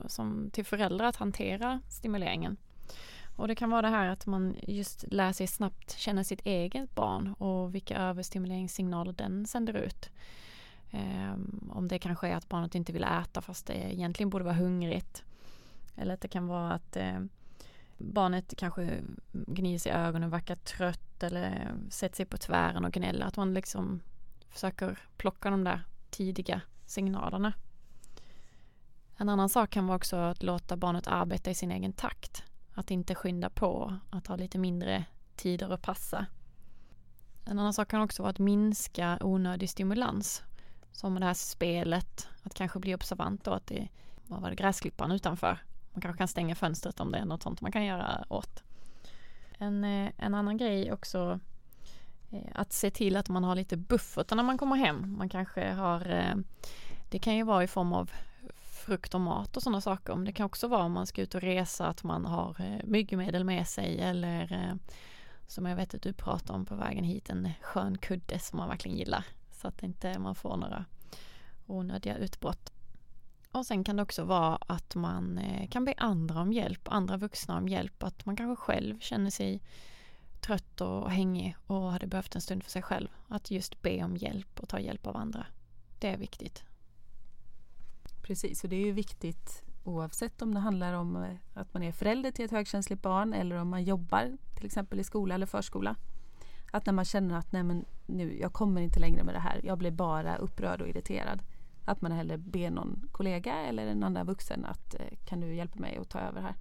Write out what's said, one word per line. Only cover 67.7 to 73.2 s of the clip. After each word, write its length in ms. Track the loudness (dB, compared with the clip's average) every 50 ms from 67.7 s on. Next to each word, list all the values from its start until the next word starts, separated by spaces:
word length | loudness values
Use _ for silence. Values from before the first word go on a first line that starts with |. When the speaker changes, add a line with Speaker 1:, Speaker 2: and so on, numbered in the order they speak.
| -2 0 0 0 0 -2
Speaker 1:
kudde 420 | -2 -2 -2 -4 -4 -4 -4 -4
som 180 | -4 -6 -4 -4
man 120 | -4 -4
verkligen 280 | -4 -4 -4 -4 -4 -4
gillar. 280 | -2 -2 -2 -2 -2 -4 -8 -14 -14 -14
Så 160 | -12 -8 -8 -6
att 160 | -6 -6 -6
inte 360 | -6 -4 -4 -4 -4 -2 -2
man 160 | -4 -4 -4
får 220 | -4 -4 -2 -2 -2
några 280 | -2 -4 -4 -6 -8 -8 -10 -12 -12 -12 -12 -12 -12 -12 -12 -12 -12 -10 -10 -10 -8 -6
onödiga 500 | -6 -4 -4 -4 -4 -4 -2 -2 -2 -2
utbrott. 540 | -2 -4 -4 -4 -4 -4 -4 -4 -6 -10 -12 -10 -10 -10 -10 -10 -12 -12 -12 -12